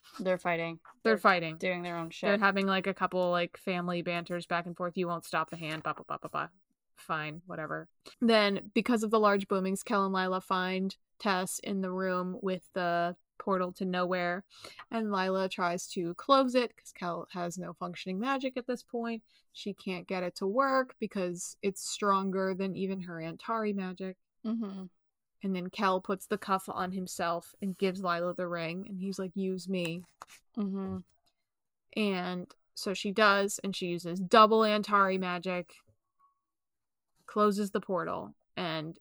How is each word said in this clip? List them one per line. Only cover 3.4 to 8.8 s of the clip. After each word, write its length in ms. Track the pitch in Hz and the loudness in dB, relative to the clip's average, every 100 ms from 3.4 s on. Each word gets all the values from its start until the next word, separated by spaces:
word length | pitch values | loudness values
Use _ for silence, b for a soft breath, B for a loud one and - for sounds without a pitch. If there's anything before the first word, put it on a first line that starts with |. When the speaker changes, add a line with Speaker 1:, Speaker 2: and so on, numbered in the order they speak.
| 175 - | 0 -4
Speaker 2:
family 440 | - 180 175 175 | -4 -2 -2 -2
banters 440 | 170 170 170 175 - | -2 -4 -4 -6 -2
back 180 | 170 175 | -4 -4
and 100 | 170 | -6
forth. 220 | 175 175 | -4 -2
"You 100 | 175 | -2
won't 160 | 170 | -2
stop 260 | - 165 160 | -2 -2 -2
the 60 | 170 | -4
hand, 280 | 156 156 | -6 -6
blah, 100 | 156 | -6
blah, 100 | 151 - | -8 -8
blah, 120 | 147 | -10
blah, 120 | 160 | -6
blah." 200 | 147 156 - _ _ _ - | -6 -8 -10 _ _ _ -18
Fine, 440 | - 160 151 156 185 | -6 -4 -4 -8 -10
whatever. 400 | 170 156 156 165 _ B - | -8 -6 -6 -8 _ B 0
Then, 480 | 233 220 208 196 208 | 4 6 4 2 0
because 280 | 233 | 0